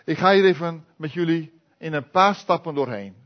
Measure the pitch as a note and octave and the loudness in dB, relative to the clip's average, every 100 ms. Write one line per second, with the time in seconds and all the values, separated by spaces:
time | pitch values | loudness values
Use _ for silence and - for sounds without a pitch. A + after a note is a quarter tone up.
0 | - D3+ F#3 G3 F#3+ D3+ E3+ E3 _ - | -8 0 4 6 4 2 -4 -10 _ -14
1 | D#3 F3 E3 E3 D3+ _ _ _ D#3+ D3+ | -10 -4 -2 -2 -4 _ _ _ -8 -8
2 | C3+ F#3 G3 G3 - E3+ E3+ C#3+ B2+ G#2+ | -2 2 2 2 -2 -4 -2 -4 -4 -6
3 | G2 G2+ | -12 -18